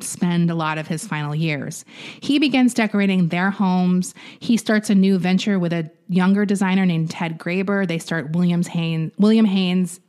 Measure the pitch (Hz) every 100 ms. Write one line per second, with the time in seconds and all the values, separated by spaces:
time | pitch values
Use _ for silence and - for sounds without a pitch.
0 | - - 180 175 170 165 156 156 156 160
1 | 220 151 147 151 160 143 143 - - -
2 | - - - 277 294 262 247 - 214 202
3 | 196 185 165 175 196 202 190 180 180 180
4 | - - - - - 226 - 214 214 190
5 | 190 190 180 185 208 190 170 170 160 -
6 | - 180 180 202 202 202 190 190 185 160
7 | 160 - 165 160 170 185 196 196 180 165
8 | - 165 151 170 180 175 175 170 165 160
9 | 160 - 208 220 214 190 180 185 175 -